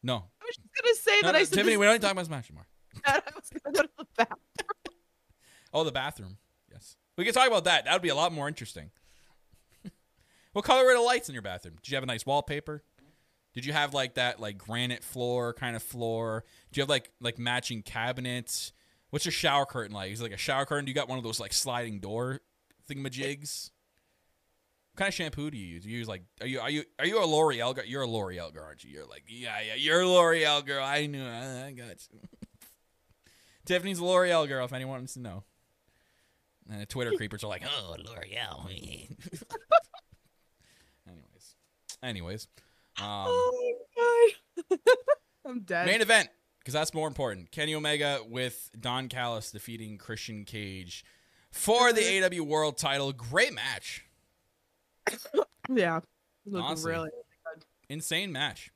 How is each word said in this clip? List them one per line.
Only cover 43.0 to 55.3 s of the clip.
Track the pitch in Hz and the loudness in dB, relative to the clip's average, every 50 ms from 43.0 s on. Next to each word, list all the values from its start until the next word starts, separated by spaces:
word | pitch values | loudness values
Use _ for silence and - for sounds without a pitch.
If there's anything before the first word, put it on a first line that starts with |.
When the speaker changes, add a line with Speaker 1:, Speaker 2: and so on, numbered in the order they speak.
Speaker 1:
Um, | - 104 - - - | -8 -6 -6 -4 0
Speaker 2:
Oh, | 494 494 494 494 494 494 494 494 494 480 494 480 _ _ | 0 2 2 2 2 0 0 -2 -4 -4 -4 -8 _ _
my | 480 466 480 466 466 480 440 - - _ _ _ - 339 _ | 2 2 4 8 8 8 8 8 4 _ _ _ -12 0 _
God. | 370 311 _ - 508 494 508 - 587 | 0 4 _ 8 8 8 6 2 2
<laughs> | - _ _ _ _ _ | 2 _ _ _ _ _
I'm | 285 247 247 202 | -10 -10 -10 -6
dead. | - 185 170 175 | -4 -2 0 4
Speaker 1:
main | 175 196 226 220 | 4 4 4 6
event, | 202 226 220 165 - _ _ _ _ _ _ _ | 8 6 6 6 4 _ _ _ _ _ _ _
'cause | - 127 | -4 -2
that's | 151 156 156 - | -2 -2 -2 -2
more | 160 156 156 | -4 -4 -4
important. | 131 123 135 123 101 92 87 82 | -2 -2 -2 -2 -2 -6 -10 -14
Kenny | - - 151 156 156 | -6 -4 -2 -2 -2
Omega | 156 151 147 151 147 147 143 143 135 110 113 | -2 0 0 0 2 2 0 0 -2 -4 -6
with | 117 127 127 123 117 - - - _ 117 | -6 -4 -4 -4 -4 -8 -14 -16 _ -10
Don | 107 123 123 127 131 127 | -6 -4 -2 -2 -4 -4
Callis | 120 127 123 120 117 110 107 - | -4 -4 -2 -2 -2 -4 -6 -8
defeating | - 104 - - 113 113 113 107 107 | -12 -14 -12 -12 -10 -10 -10 -12 -12
Christian | 98 - - 113 107 - - 110 107 104 | -14 -10 -10 -10 -10 -8 -10 -10 -12 -12
Cage | - - 110 104 98 95 95 92 87 - - - _ _ _ _ _ _ _ _ _ | -10 -10 -8 -8 -8 -8 -10 -12 -12 -14 -16 -16 _ _ _ _ _ _ _ _ _
for | - - - - 220 233 247 247 233 | -8 -4 2 4 6 8 8 6 6
the | 220 208 | 6 4
Speaker 2:
Mm-hmm. | 175 190 196 | 2 2 2
Speaker 1:
A | |
W | 190 185 180 175 160 | 2 2 0 0 -2
World | 147 151 156 156 151 139 - | 0 2 2 2 0 0 -2
title. | - 151 139 143 139 139 135 | -2 0 0 0 0 -2 -4
Great | 123 117 117 131 180 226 196 156 | -6 -10 -2 2 2 2 2 0
match. | 113 113 135 123 92 - - - - - _ _ _ _ _ _ _ _ _ _ _ _ _ _ _ _ _ _ _ _ - | -4 -6 -4 -6 -6 -8 -10 -12 -12 -14 _ _ _ _ _ _ _ _ _ _ _ _ _ _ _ _ _ _ _ _ -6
Speaker 2:
<coughs> | - 226 - - | -4 -4 -12 -4